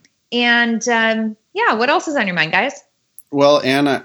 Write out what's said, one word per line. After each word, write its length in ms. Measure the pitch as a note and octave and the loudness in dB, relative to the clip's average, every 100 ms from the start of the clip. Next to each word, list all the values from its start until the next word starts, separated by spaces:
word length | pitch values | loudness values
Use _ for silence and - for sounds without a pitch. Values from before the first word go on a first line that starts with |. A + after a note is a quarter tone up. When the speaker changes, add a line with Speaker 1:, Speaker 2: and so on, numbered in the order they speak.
| _ _ - | _ _ -8
Speaker 1:
and, 580 | A#3+ A#3+ A#3+ A#3 A3+ B3 | -2 0 2 2 -2 0
um, 480 | A3+ A3+ A3 A3 G#3+ _ | 0 0 -2 -4 -8 _
yeah, 220 | F#4+ A4 | -4 -2
what 160 | A3+ B3 | 0 0
else 160 | E4+ - | 0 -2
is 80 | |
on 140 | C#4+ G3 | -2 -2
your 80 | F3 | -2
mind, 160 | D#3 | 0
guys? 280 | F3+ C4 - _ _ _ - - | 0 -2 -6 _ _ _ -20 -6
Speaker 2:
Well, 300 | C#3+ C#3+ D3 | 2 4 4
Anne, 260 | C3 C#3 C#3+ | 2 0 0
I, 120 | C3 | -2